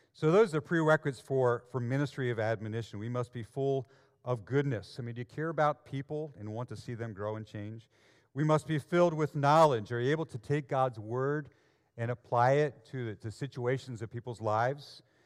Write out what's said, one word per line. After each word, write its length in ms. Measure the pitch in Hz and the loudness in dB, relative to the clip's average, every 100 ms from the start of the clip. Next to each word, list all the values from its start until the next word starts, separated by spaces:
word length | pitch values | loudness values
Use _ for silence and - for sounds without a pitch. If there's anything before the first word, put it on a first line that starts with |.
| _ | _
So 180 | - 156 | -2 4
those 240 | 185 220 | 6 6
are 60 | 151 | 2
prerequisites 600 | - 170 156 156 147 127 | 0 2 6 4 4 -6
for, 440 | - 135 123 120 - | -2 2 2 2 -2
for 100 | 127 | -6
ministry 500 | 120 135 143 - 127 | -2 -2 -2 -2 -4
of 80 | 110 | -2
admonition. 580 | 110 113 110 113 110 104 | -2 -2 -4 -6 -8 -8
We 100 | 113 | -6
must 240 | 123 120 | -6 -6
be 100 | 123 | -8
full 460 | 110 - 139 135 123 _ _ _ | -10 -4 -2 -2 -6 _ _ _
of 200 | - 123 | -6 -6
goodness. 520 | 95 135 143 110 92 - | -2 0 0 -2 -8 -12
I 40 | |
mean, 120 | 117 | -10
do 60 | 117 | -10
you 40 | |
care 240 | 120 - 160 | -10 -6 -4
about 360 | 160 151 143 | 2 2 0
people 500 | - 135 139 151 156 139 | -6 -10 -6 -8 -8 -10
and 140 | 104 | -10
want 160 | 107 123 | -8 -8
to 80 | 104 | -10
see 180 | - | -10
them 180 | 117 117 | -10 -10
grow 240 | 95 104 110 | -8 -6 -6
and 100 | 110 | -8
change? 420 | 110 104 113 - _ _ _ _ | -10 -12 -12 -18 _ _ _ _
We 100 | - | -2
must 240 | 156 151 156 | 4 4 2
be 140 | 156 | -4
filled 340 | - 175 175 | 0 4 4
with 220 | 156 151 151 | 2 -2 2
knowledge. 560 | 139 151 160 120 104 | 6 8 8 6 -2
Are 80 | 120 | -2
you 100 | 123 | 0
able 160 | 156 160 | 0 -2
to 120 | 120 | -8
take 300 | - 147 131 | -2 -2 -2
God's 300 | 135 131 113 | 0 0 -2
word 520 | 107 123 135 147 143 _ _ _ _ - | -8 -4 -2 -4 -6 _ _ _ _ -8
and 140 | 117 | -6
apply 440 | 123 - 123 123 | -6 -2 2 4
it 300 | 143 151 - - | 4 2 -4 -12
to, 240 | 131 117 | -8 -8
to 160 | 101 113 | -8 -10
situations 720 | 101 139 - 120 131 - 113 | -10 -10 -6 -4 -4 -4 -12
of 80 | 113 | -10
people's 300 | 120 - 85 | -12 -12 -8
lives? 600 | 107 107 123 147 - - _ _ | -2 0 0 -2 -12 -20 _ _